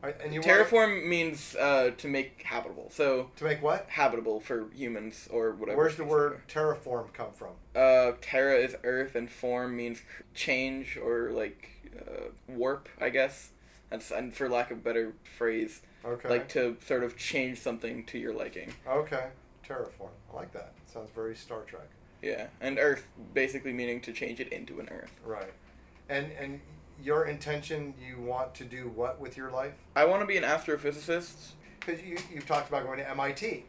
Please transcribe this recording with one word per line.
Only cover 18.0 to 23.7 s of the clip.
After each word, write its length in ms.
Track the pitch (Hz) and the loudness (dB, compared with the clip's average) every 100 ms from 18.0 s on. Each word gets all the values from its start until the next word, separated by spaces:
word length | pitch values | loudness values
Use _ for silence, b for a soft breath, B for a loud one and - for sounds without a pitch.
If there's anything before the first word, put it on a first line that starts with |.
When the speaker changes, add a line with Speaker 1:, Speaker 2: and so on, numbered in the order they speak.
| 113 | -8
Speaker 2:
to 140 | 117 | -6
your 140 | 117 | -4
liking. 380 | 113 123 - - - 131 | -4 -6 -8 -12 -12 -2
Speaker 1:
Okay. 400 | 135 151 135 131 - - - - | 0 0 -4 -6 -10 -20 -20 -12
Terraform. 440 | 131 113 - 95 - - | -8 -8 -10 -18 -18 -16
I 40 | - | -14
like 180 | - | -12
that. 200 | - - - - | -14 -16 -20 -18
Sounds 240 | 113 110 | -14 -12
very 240 | - 113 113 | -6 -6 -8
Star 280 | - 110 | -10 -10
Trek. 240 | - 85 78 - - - | -10 -16 -18 -20 -20 -10
Speaker 2:
Yeah, 260 | - 110 110 - | -6 -6 -8 -8
and 180 | 131 135 | -4 4
earth 260 | 147 135 - - 107 | 4 4 -4 -18 -4
basically 400 | - 131 135 135 | 0 0 0 -4